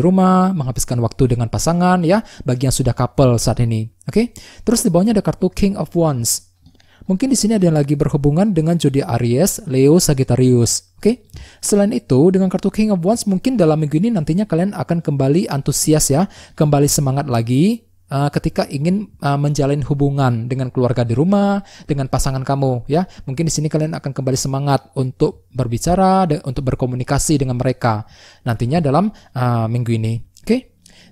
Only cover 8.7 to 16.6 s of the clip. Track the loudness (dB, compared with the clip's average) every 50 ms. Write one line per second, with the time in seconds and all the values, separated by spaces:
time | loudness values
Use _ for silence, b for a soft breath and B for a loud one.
8.7 | 0 0 0 0 0 0 -2 -2 -2 -2 0 0 2 2 2 0 -2 -4 -6 -4
9.7 | 0 4 4 6 6 4 4 2 0 0 0 0 2 4 4 4 4 4 4 2
10.7 | 0 -4 -8 _ _ -4 -2 0 0 -2 _ _ -20 B B B B B B 0
11.7 | 2 2 2 2 0 -2 -2 0 2 4 4 4 4 2 2 0 0 -2 -2 -2
12.7 | -2 0 0 0 0 0 0 0 0 0 0 -2 -2 0 0 0 0 2 2 2
13.7 | 2 2 0 0 0 0 0 0 0 0 -2 -2 -2 -2 -2 0 0 0 0 -2
14.7 | -4 -4 -4 -4 -4 -4 -2 -2 -2 0 0 2 2 0 0 -2 -4 -4 -4 -4
15.7 | -4 -2 0 2 2 2 2 2 0 0 0 -2 B B B B B B